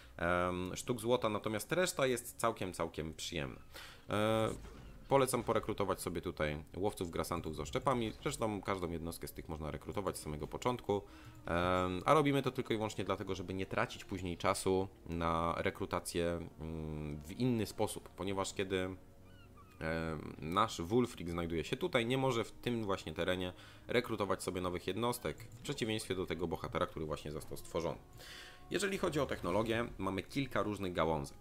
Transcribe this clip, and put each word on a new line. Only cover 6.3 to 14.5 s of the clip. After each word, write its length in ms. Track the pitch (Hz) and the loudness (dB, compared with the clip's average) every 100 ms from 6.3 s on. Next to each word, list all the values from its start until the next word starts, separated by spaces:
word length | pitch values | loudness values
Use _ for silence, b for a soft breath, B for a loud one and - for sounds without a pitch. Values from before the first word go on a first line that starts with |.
| 78 78 76 78 - | 0 0 0 -6 -2
łowców 340 | 104 - 85 | -2 0 -2
grasantów 460 | 82 80 85 82 76 | -2 0 -2 -2 -4
z 40 | |
oszczepami. 520 | 73 131 139 123 110 - | -4 -2 2 2 0 -2
Zresztą 400 | 156 135 113 104 | -4 0 0 0
każdą 280 | 90 98 85 | 0 0 0
jednostkę 380 | 82 82 - 73 | -2 -4 -6 -8
z 40 | |
tych 160 | - - | -8 -8
można 220 | 78 76 | -4 -4
rekrutować 480 | 73 - 78 92 78 | -4 -4 0 0 0
z 40 | |
samego 240 | 78 73 71 | -2 -4 -4
początku. 560 | 76 127 123 - 101 - B B B - | -2 0 0 2 0 0 B B B 0
Em, 560 | 85 90 90 90 92 | 2 4 4 4 2
a 100 | - | 6
robimy 280 | 151 143 139 | 6 6 4
to 80 | 127 | 2
tylko 240 | - - | 0 0
i 20 | 113 | 0
wyłącznie 280 | 107 - | 0 -2
dlatego, 300 | 95 98 95 | 0 0 0
żeby 200 | 92 90 | -4 -2
nie 120 | 95 95 | -4 -2
tracić 380 | 113 120 - | 0 0 -2
później 320 | - 95 90 85 | -6 -4 -2 2
czasu 520 | 95 | 4